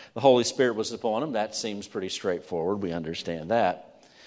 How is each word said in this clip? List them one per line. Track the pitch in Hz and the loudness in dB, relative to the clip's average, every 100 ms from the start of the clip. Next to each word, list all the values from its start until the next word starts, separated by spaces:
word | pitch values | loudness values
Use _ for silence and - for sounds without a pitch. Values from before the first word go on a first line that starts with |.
| - | -14
The | 113 | 4
Holy | 135 123 | 8 8
Spirit | 117 - 127 110 | 4 2 2 2
was | 107 | -4
upon | 110 117 110 | -2 -2 -2
him. | 151 | -2
That | 110 107 - | -2 -4 -4
seems | 110 101 - | -6 -8 -8
pretty | 107 95 | -6 -6
straightforward. | - 98 87 - 85 87 101 | -4 -2 -4 -4 -4 -2 -2
We | 92 | -2
understand | 85 80 82 87 82 82 | -4 -6 -8 -6 -8 -2
that. | 117 92 - - - - - | 2 2 -2 -12 -20 -20 -20